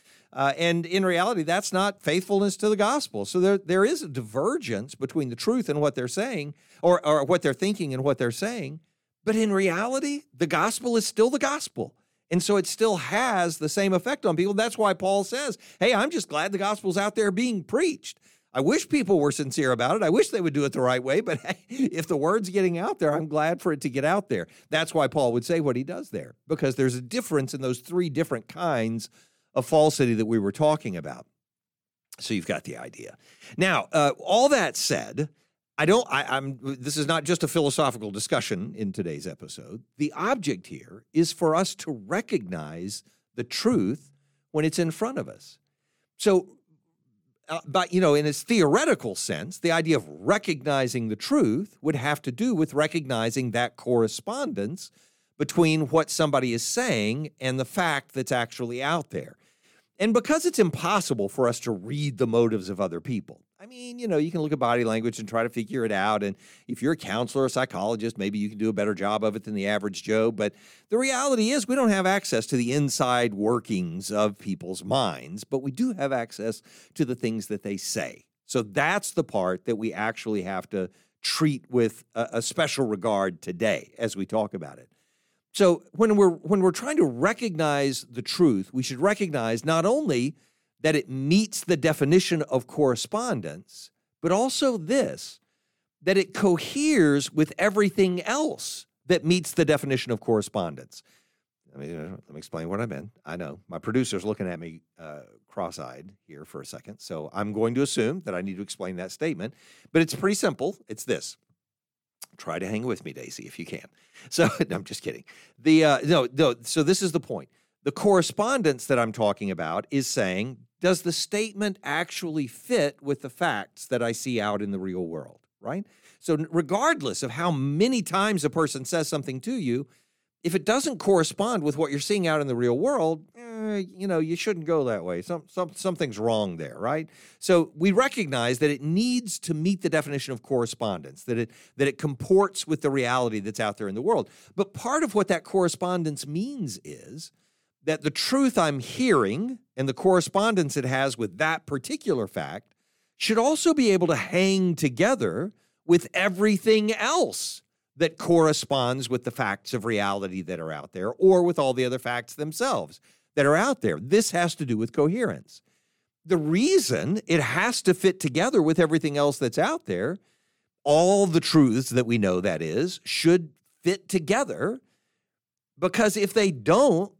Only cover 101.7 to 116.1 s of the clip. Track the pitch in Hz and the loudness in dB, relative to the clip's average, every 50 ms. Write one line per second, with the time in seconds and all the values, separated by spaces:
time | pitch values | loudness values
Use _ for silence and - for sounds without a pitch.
101.7 | - 69 71 76 85 78 78 85 98 - - _ 73 76 - - - 82 80 85 | -18 -14 -12 -12 -10 -10 -10 -12 -14 -16 -18 _ -20 -18 -18 -12 -10 -8 -6 -6
102.7 | 95 104 120 113 87 69 87 107 _ _ - 78 82 90 87 71 73 - _ - | -4 -4 -4 -4 -6 -10 -12 -14 _ _ -14 -12 -10 -10 -10 -10 -12 -16 _ -14
103.7 | 87 82 - 110 110 127 127 - 107 92 87 107 107 - 101 90 87 82 82 82 | -14 -10 -8 -2 0 0 0 0 -2 -6 -4 -4 -4 -4 -4 -6 -6 -8 -10 -14
104.7 | 80 80 _ _ _ _ 82 76 73 73 62 50 52 58 _ _ - - 90 85 | -16 -18 _ _ _ _ -18 -16 -16 -16 -18 _ _ _ _ _ -10 -8 -8 -8
105.7 | 85 82 73 64 64 71 80 95 101 _ _ _ 76 71 78 - - 73 67 - | -8 -10 -14 -14 -14 -16 -20 -20 -20 _ _ _ -20 -20 -20 -16 -16 -16 -14 -14
106.7 | - - - - 107 - - - 90 80 76 - - 98 104 104 104 104 113 113 | -16 -18 -18 -18 -20 -18 -14 -10 -10 -10 -10 -8 -6 -6 -6 -4 -2 0 0 0
107.7 | 120 131 143 135 - 127 110 113 156 190 160 107 95 90 92 98 95 90 101 - | 2 0 0 0 0 0 0 0 -2 -4 -6 -6 -6 -6 -4 -6 -8 -8 -10 -12
108.7 | - - 98 92 92 87 92 90 - - 151 165 139 82 95 113 - _ _ - | -10 -10 -8 -8 -8 -8 -10 -10 -8 -6 -4 -4 -4 -4 -8 -10 -12 _ _ -20
109.7 | - _ _ _ - 160 165 156 - 139 165 196 214 - - 190 143 - 131 180 | -20 _ _ _ 2 2 2 2 0 -2 0 0 0 2 0 -2 -2 0 -4 -6
110.7 | 202 - - - 110 - - 123 110 71 - - - _ _ _ _ _ _ _ | -6 -6 -14 -16 -14 -12 -4 -2 -2 -2 -2 -10 -16 _ _ _ _ _ _ _
111.7 | _ _ _ _ _ _ _ _ _ - - _ _ - - 82 80 85 92 95 | _ _ _ _ _ _ _ _ _ -20 -20 _ _ -14 -8 -6 -6 -4 -4 -4
112.7 | 110 107 120 127 104 - - 78 69 69 64 - - - - - - - - - | -4 -4 -4 -4 -6 -6 -8 -14 -14 -12 -14 -14 -14 -16 -16 -16 -14 -14 -12 -12
113.7 | - - - - _ _ _ _ _ - - - - - 165 - - - 160 - | -12 -14 -14 -16 _ _ _ _ _ -20 -18 -8 2 2 2 2 4 0 -2 -2
114.7 | 87 90 92 - 98 - - 92 58 - - - - - - _ _ _ 117 156 | -2 -8 -8 -10 -14 -10 -8 -10 -10 -10 -14 -20 -20 -20 -20 _ _ _ 2 6
115.7 | 156 160 156 151 139 123 - 147 | 6 8 8 6 4 4 4 4